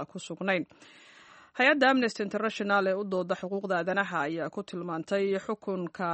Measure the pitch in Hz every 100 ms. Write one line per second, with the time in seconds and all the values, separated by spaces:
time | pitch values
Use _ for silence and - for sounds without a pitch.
0 | 147 185 - 165 190 185 - - - -
1 | - - - - - - 262 294 254 262
2 | 233 - 202 208 220 - 202 202 190 190
3 | 208 185 180 180 180 196 196 180 170 190
4 | 190 175 147 165 147 - - 180 175 160
5 | 160 202 196 190 - 214 - 185 175 -
6 | 175